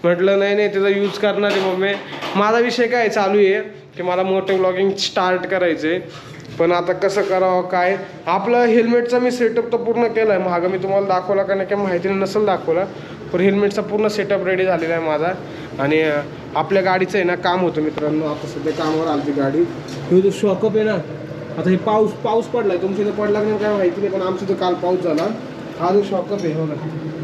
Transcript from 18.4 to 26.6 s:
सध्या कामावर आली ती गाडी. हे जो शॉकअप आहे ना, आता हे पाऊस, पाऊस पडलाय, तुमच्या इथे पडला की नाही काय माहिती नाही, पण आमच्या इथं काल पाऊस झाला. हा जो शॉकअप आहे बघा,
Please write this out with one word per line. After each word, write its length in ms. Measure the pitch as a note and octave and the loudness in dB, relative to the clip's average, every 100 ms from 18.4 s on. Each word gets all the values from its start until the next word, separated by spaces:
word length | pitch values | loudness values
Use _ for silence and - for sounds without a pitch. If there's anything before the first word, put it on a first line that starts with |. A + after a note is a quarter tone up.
| C#3 | -8
सध्या 260 | C#3+ D3 | -6 -4
कामावर 340 | D3 D#3 D#3+ D#3+ | -2 0 0 0
आली 200 | D3 C#3+ | 0 -2
ती 60 | |
गाडी. 300 | C#3+ C3+ D#3 E3+ - - - - | 0 0 2 0 -2 -10 -10 2
हे 100 | F3+ | 4
जो 100 | G3 | 4
शॉकअप 460 | F#3+ G#3 F#3+ A3 G#3+ | 2 0 2 0 2
आहे 80 | |
ना, 100 | G#3+ F#3+ - - - - - - | 0 -2 -6 -12 -12 -12 -10 -4
आता 120 | F3+ | 0
हे 60 | F#3 | 2
पाऊस, 360 | A3 G#3+ G#3+ | 2 2 2
पाऊस 320 | - A3+ A3+ | 0 0 0
पडलाय, 320 | - A#3+ G3+ F3+ | 0 0 0 0
तुमच्या 280 | F#3+ G3 | -2 0
इथे 80 | G#3 | -2
पडला 280 | G#3 G#3 G#3 | 0 0 0
की 60 | G#3+ | 0
नाही 120 | G#3+ | 0
काय 180 | G#3+ G3+ | 0 2
माहिती 240 | F3 F3 | 0 0
नाही, 120 | G3+ | -2
पण 100 | F#3+ | -2
आमच्या 260 | F#3 F#3+ F#3+ | -2 -4 -2
इथं 120 | F3+ | 0
काल 140 | F#3 | 0
पाऊस 260 | F3 F3+ F#3 | 0 0 0
झाला. 260 | E3+ D3+ F#3+ A3+ - - - - | 0 0 -2 -4 -10 -12 -12 -4
हा 120 | F3 | 2
जो 100 | G3+ | 2
शॉकअप 420 | G3+ G3 - G3+ | 2 -4 -4 -4
आहे 100 | E3+ | -2
बघा, 200 | D#3 | -2